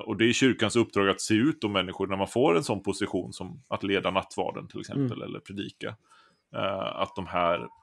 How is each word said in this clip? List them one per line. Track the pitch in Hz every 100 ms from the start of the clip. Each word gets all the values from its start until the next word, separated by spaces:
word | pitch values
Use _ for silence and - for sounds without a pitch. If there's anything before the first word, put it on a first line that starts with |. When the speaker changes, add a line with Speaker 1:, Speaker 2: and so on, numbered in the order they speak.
Speaker 1:
och | - 107
det | 113
är |
kyrkans | 117 135 110 107 117
uppdrag | 110 101 98
att | 92
se | -
ut | 110 139 156
de | 107
människor | 101 92 90 95
när | 98
man | 98
får | 117 147 165
en |
sån | 143 104
position | 98 92 98 95 -
som | - 92 - -
att | 104
leda | 98 98 90
nattvarden, | 95 92 - 92 - 107
till | 104
exempel, | 98 - 131
Speaker 2:
Mm. | 110
Speaker 1:
eller | 104 -
predika. | - 101 117 - 113 110 _ - _ _ _ 123
Eh, | 101 98 - -
att | 95 -
de | 87
här | 90 87 85 58 -